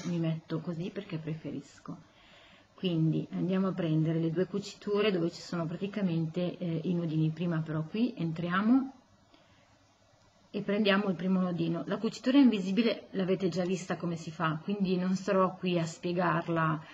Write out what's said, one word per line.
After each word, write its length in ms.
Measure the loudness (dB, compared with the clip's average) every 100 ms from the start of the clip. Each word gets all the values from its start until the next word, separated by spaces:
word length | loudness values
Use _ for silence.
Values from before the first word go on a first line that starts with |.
| -2
mi 140 | 0
metto 420 | 0 -2 -4 -6
così 280 | -4 -6 -6
perché 280 | -8 -8 -8
preferisco. 920 | -6 -8 -6 -10 -12 -18 -16 -16 -16 -20 -20 -20 -20 -20 _ -6
Quindi 520 | -2 2 2 2 -2
andiamo 340 | -4 0 0 0
a 60 |
prendere 460 | 0 0 2 2 2
le 120 | 0
due 140 | 0 -2
cuciture 680 | -2 -6 -10 -2 2 2
dove 180 | 2 0
ci 100 | -4
sono 240 | -8 -4 -4
praticamente, 920 | -4 -6 -2 0 0 0 -2 -4 -4
eh, 220 | -4 -2 0
i 80 |
nodini. 360 | -2 0 2 0
Prima 300 | 0 -2 -2
però 240 | -2 -4
qui 300 | -4 0 -2 0
entriamo 800 | -4 -4 -2 0 4 4 4 -8 _ _ _ -20 _ _ _ _ _ _ _ _ _ _ _
e 120 | -6
prendiamo 480 | -2 2 4 4 2
il 60 | 0
primo 260 | 2 2
nodino. 420 | 2 0 0 -2 -2
La 100 | -2
cucitura 400 | -4 -2 4 8
invisibile 720 | 8 6 2 2 2 0 -4
l'avete 380 | -4 0 2 0
già 160 | 0 0
vista 320 | -2 -4 -6
come 180 | -4 -6
si 160 | -8
fa, 300 | -2 -2 -2
quindi 320 | -4 -2 0 2
non 200 | 2 0
starò 420 | 2 2 2 0
qui 200 | 0 0
a 80 | 0
spiegarla, 960 | -4 -4 0 2 0 0 0 2 0 -4